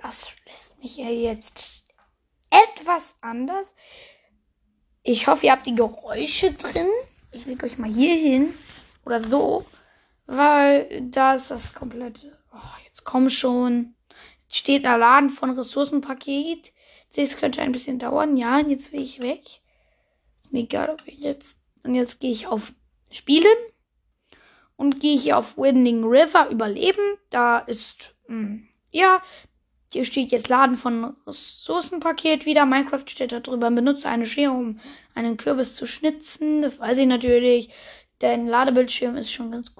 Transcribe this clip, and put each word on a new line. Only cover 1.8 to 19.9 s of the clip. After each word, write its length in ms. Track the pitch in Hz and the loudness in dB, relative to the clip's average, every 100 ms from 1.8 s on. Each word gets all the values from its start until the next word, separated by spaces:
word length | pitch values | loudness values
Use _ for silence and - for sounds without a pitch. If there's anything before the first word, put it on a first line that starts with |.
| _ _ _ _ _ _ _ | _ _ _ _ _ _ _
etwas 680 | 381 440 - 311 339 - _ | 6 6 2 -4 -4 -6 _
anders. 520 | 233 233 262 392 392 _ - - - _ _ _ _ _ _ _ _ _ | -12 -8 -6 -6 -10 _ -20 -20 -20 _ _ _ _ _ _ _ _ _
Ich 240 | - 226 - | -2 0 0
hoffe, 220 | 302 285 | 2 4
ihr 60 | |
habt 120 | 262 262 | 2 0
die 80 | |
Geräusche 800 | 233 220 - 226 214 294 - 370 | -2 -2 -4 -10 -8 -6 -2 -2
drin. 380 | 285 339 339 359 466 539 _ _ | -2 -8 -4 -2 -4 -6 _ _
Ich 160 | 247 247 | -16 -12
leg 160 | 254 | -10
euch 160 | 247 254 | -10 -8
mal 100 | 220 | -4
hier 260 | 220 302 330 | 0 2 2
hin 380 | 302 262 311 - - - - _ - | 2 2 0 -4 -20 -20 -20 _ -6
oder 180 | 233 | -4
so, 420 | 226 277 - 339 370 _ _ _ _ _ - | 0 0 0 -2 -6 _ _ _ _ _ -6
weil 760 | 254 294 294 285 285 - - 247 | 2 4 6 6 4 0 -8 -6
da 240 | 269 269 | 2 2
ist 160 | 262 262 | 2 -4
das 240 | 247 - | -12 -14
komplette, 640 | - 240 233 247 220 285 - _ | -14 -14 -12 -14 -16 -20 -20 _
oh, 240 | - - - - | -20 -20 -20 -20
jetzt 200 | - - | -20 -4
komm 260 | 254 262 | 2 2
schon. 640 | - 254 247 247 240 233 _ _ - - _ _ | 2 -2 0 0 -2 -4 _ _ -20 -20 _ _
Steht 360 | - - 277 269 | -6 0 0 2
da 120 | 233 | 4
Laden 340 | 233 269 277 | 6 6 4
von 260 | 277 262 254 | 0 -6 -6
Ressourcenpaket. 1160 | 240 277 285 285 285 262 - 277 320 330 - _ _ _ _ - | -6 -4 -2 -2 -6 -10 -6 -6 -6 -10 -14 _ _ _ _ -4
Das 220 | 277 - | -4 -4
könnte 240 | - - | -6 -4
ein 100 | 269 | -4
bisschen 260 | 247 277 254 | -4 -6 -8
dauern. 400 | 240 285 302 269 | -4 -2 0 0
Ja, 220 | 233 277 | 0 0
jetzt 320 | 302 269 - | 0 -4 -8
will 100 | 285 | -10
ich 220 | 262 - | -10 -8
weg. 380 | 247 330 - - _ _ _ | -8 -8 -12 -20 _ _ _